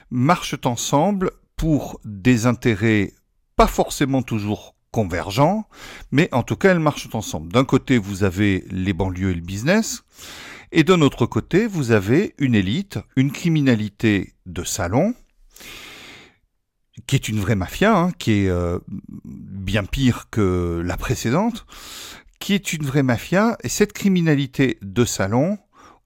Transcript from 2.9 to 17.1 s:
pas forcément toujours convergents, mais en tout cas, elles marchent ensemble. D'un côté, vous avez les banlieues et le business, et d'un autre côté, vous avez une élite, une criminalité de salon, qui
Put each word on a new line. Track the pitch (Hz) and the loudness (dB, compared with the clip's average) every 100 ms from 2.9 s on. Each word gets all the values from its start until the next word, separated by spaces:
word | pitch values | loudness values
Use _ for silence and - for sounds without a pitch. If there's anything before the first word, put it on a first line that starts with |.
| 107 98 - _ _ _ - | 2 0 -6 _ _ _ 2
pas | 220 | 2
forcément | - 180 - 135 135 | 2 -2 -2 0 0
toujours | 120 113 101 107 - _ _ | -2 -2 -2 -4 -8 _ _
convergents, | - 98 85 80 98 147 214 214 - - - - | -4 -2 -4 -4 2 2 2 -4 -14 -20 -20 -4
mais | 127 180 | 0 0
en | 123 | 0
tout | 113 113 | -2 2
cas, | 196 | 2
elles | 180 | 2
marchent | 156 - - | 2 -2 -6
ensemble. | 113 101 82 80 | -8 -8 -10 -2
D'un | 117 135 | 0 2
côté, | 135 - 127 | 2 2 0
vous | 98 95 | 0 -2
avez | 101 90 104 95 - | -2 0 0 0 -4
les | 92 92 | -4 -2
banlieues | 85 95 90 95 | -2 -4 -2 -2
et | 87 | -2
le | |
business, | 85 98 123 208 220 - _ - - - - - - | -4 -4 0 0 0 -8 _ -20 -20 -18 -18 -20 -2
et | - 151 | 2 4
d'un | 185 | 6
autre | 143 - 120 | 4 2 0
côté, | 113 - 170 233 | 0 0 0 0
vous | 185 120 | 0 2
avez | 110 95 139 220 - | 2 4 2 0 -2
une | 135 113 | 2 2
élite, | 92 135 202 - - - | 2 -2 -6 -10 -4 0
une | 139 | 0
criminalité | - 175 160 135 113 104 - 113 101 - _ - | 0 0 2 4 2 0 -2 0 2 -2 _ -14
de | 87 | -10
salon, | 85 - 90 113 196 254 _ _ _ - - - - - - - - _ _ _ _ _ _ - | -8 -6 -2 0 -2 -4 _ _ _ -20 -20 -20 -20 -20 -20 -20 -20 _ _ _ _ _ _ -20
qui | - | -4